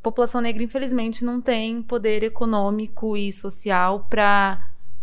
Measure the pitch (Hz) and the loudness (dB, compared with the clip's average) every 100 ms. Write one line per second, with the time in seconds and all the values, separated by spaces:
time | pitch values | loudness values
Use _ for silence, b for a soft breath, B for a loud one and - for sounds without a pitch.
0 | 226 226 240 247 233 220 233 269 262 247 | -6 0 0 0 0 0 0 -2 -2 -2
1 | 226 226 240 247 247 226 220 233 226 240 | -2 -2 -4 -2 -2 -2 -2 -6 -4 -2
2 | 214 214 220 - 233 214 202 214 220 - | 0 0 2 2 2 2 0 -2 -2 -2
3 | 220 202 202 190 196 196 208 185 180 196 | -2 -2 -2 -4 -6 -6 -2 2 2 2
4 | - - 202 202 196 190 - - - - | 2 4 4 4 4 2 2 0 -2 0